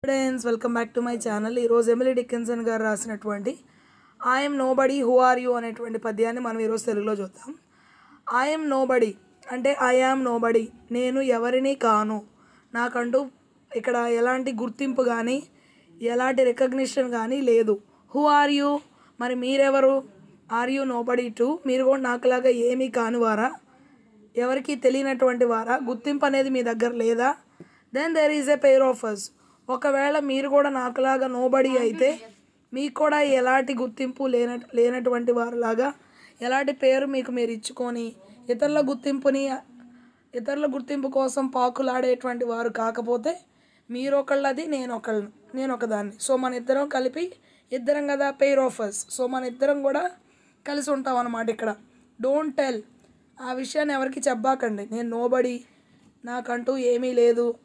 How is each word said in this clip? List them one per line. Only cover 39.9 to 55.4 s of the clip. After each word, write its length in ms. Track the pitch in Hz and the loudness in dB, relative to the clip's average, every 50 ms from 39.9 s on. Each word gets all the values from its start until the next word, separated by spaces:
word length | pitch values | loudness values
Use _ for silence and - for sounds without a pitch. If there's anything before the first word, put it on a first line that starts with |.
| - - _ _ _ _ _ _ - | -20 -20 _ _ _ _ _ _ -12
ఇతరుల 320 | 240 220 285 285 294 302 294 254 | -8 -6 -4 -4 -2 -2 -2 -2
గుర్తింపు 340 | 277 247 - 285 277 262 269 | -4 -6 -6 -6 -4 -4 -2
కోసం 380 | 269 269 269 262 262 277 269 | 0 0 0 0 0 -2 -4
పాకులాడేటువంటి 960 | 254 - 254 247 247 247 254 269 262 247 254 254 254 247 247 254 247 240 240 247 | -2 0 0 0 0 0 0 -2 0 0 0 2 0 0 0 -2 -6 -4 -4 -4
వారు 240 | 233 233 226 233 233 | -4 -4 -2 -4 -4
కాకపోతే, 720 | 220 233 226 226 226 240 226 233 240 240 220 311 339 359 _ _ _ _ _ _ _ _ _ - | -2 -2 -2 -2 -2 -4 -2 -2 -2 0 0 -4 -4 -4 _ _ _ _ _ _ _ _ _ -12
మీరొకళ్ళది, 760 | 233 247 262 277 277 285 277 - 285 277 277 277 262 277 330 | -8 -6 -2 0 0 0 0 0 -2 0 0 0 -2 -2 -4
నేనొకళ్ళను, 680 | 311 294 269 254 247 240 220 - 240 226 208 202 208 _ _ _ _ - | -4 -4 -4 -4 -6 -8 -8 -6 -4 -4 -4 -4 -8 _ _ _ _ -8
నేనొకదాన్ని. 580 | 262 262 269 247 233 240 226 220 208 208 202 214 | -6 -4 -4 -4 -4 -4 -4 -4 -4 -4 -8 -10
So 200 | - - - 262 | -8 -2 -2 -2
మన 180 | 254 262 254 247 | 0 0 -4 -4
ఇద్దరం 340 | 247 240 254 262 277 285 294 | -6 -2 0 0 0 0 -2
కలిపి 440 | - 262 262 254 262 311 349 359 - _ _ _ _ _ _ _ | -2 -2 -2 -2 -2 -4 -8 -8 -10 _ _ _ _ _ _ _
ఇద్దరం 340 | 247 254 233 262 294 294 285 | -8 -4 0 0 0 0 0
కదా, 240 | 285 285 277 277 277 | -2 0 0 0 -2
pair 320 | 269 - 277 277 277 269 262 | 2 2 2 4 4 4 2
of 80 | 254 262 - 220 | 0 -2 -4 -6
us. 340 | 202 202 - - - - - | -6 -6 -8 -10 -8 -6 -4
So 60 | 254 | -4
మన 180 | 247 262 262 254 | -2 -2 -4 -6
ఇద్దరం 380 | 247 240 254 269 285 285 285 | -6 -4 0 0 0 2 2
కూడా 280 | 269 277 277 294 349 359 - _ _ _ _ _ _ _ _ _ _ - | 0 0 0 0 -2 -4 -6 _ _ _ _ _ _ _ _ _ _ -6
కలిసి 220 | 285 294 262 294 | -6 -4 -2 -2
ఉంటాం 260 | 285 269 262 269 254 | -2 -2 -2 -2 -2
అన్నమాట 340 | 247 240 240 233 226 226 220 | 0 -2 -2 -4 -4 -4 -4
ఇక్కడ. 240 | 220 220 226 220 208 - - _ _ _ _ _ _ - | -4 -4 -4 -6 -6 -6 -14 _ _ _ _ _ _ -4
Don't 280 | 226 262 277 294 320 302 | -2 0 0 0 0 -2
tell, 300 | 262 - 277 269 247 214 - _ _ _ _ _ _ _ _ _ _ - | -2 -2 -2 -2 -2 -6 -10 _ _ _ _ _ _ _ _ _ _ -14
ఆ 120 | 254 254 | -10 -8
విషయాన్ని 420 | 254 254 262 - - 302 302 294 285 | -6 -6 -6 -4 -2 -2 0 0 0
ఎవరికి 260 | 269 262 262 262 285 | -2 -2 -4 -4 -2
చెప్పబాకండి. 680 | - 285 254 226 214 269 269 262 254 226 214 202 202 - | -2 -2 -2 0 0 0 0 0 -2 -4 -4 -6 -8 -8
నేను 300 | 220 233 240 233 226 233 | -6 -6 -6 -4 -4 -2
nobody, 360 | 240 240 254 254 | 0 0 2 2